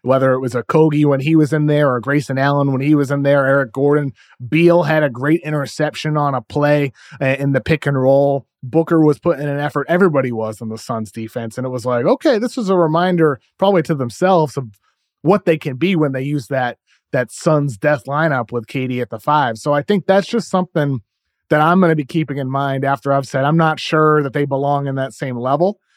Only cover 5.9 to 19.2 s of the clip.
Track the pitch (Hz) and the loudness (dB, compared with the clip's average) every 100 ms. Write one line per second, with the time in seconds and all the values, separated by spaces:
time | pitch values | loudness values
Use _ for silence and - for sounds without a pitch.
5.9 | - 156 151 143 131 - 147 147 147 143 | -4 -4 -2 -2 -4 -6 -2 2 2 0
6.9 | _ - - 135 135 139 139 - 156 147 | _ -20 -4 -2 0 0 -2 0 -2 0
7.9 | 139 131 139 143 139 - _ 127 160 160 | 0 4 4 2 0 -6 _ -2 -2 2
8.9 | 165 151 143 175 139 147 143 147 143 139 | 4 4 2 -2 -2 -4 -4 -4 -4 -2
9.9 | 175 190 143 127 113 110 107 113 110 - | 2 4 2 -2 -4 -6 -8 -10 -12 -8
10.9 | 117 110 117 110 123 113 - 127 127 113 | -8 -8 -10 -10 -8 -10 -8 -8 -6 -2
11.9 | 123 143 262 330 220 240 - 196 185 165 | 0 2 2 2 0 -2 -4 0 2 2
12.9 | 165 185 175 156 131 _ _ 196 196 156 | 2 0 2 2 0 _ _ 2 2 0
13.9 | 147 120 - 185 185 151 - 117 104 _ | -4 -4 -2 2 2 2 -4 -10 _ _
14.9 | _ _ _ 143 202 - 160 151 127 180 | _ _ _ 0 2 2 -2 -4 -2 0
15.9 | 180 147 135 139 147 - 135 123 117 _ | 2 0 -2 -4 -6 -4 -4 -4 -6 _
16.9 | _ _ 135 123 - 170 151 143 104 151 | _ _ -4 -4 -2 0 0 0 -2 0
17.9 | 143 - 143 160 135 113 120 110 139 127 | 0 -2 -2 0 -2 -4 -8 -6 -6 -4
18.9 | 123 120 113 | -6 -6 -6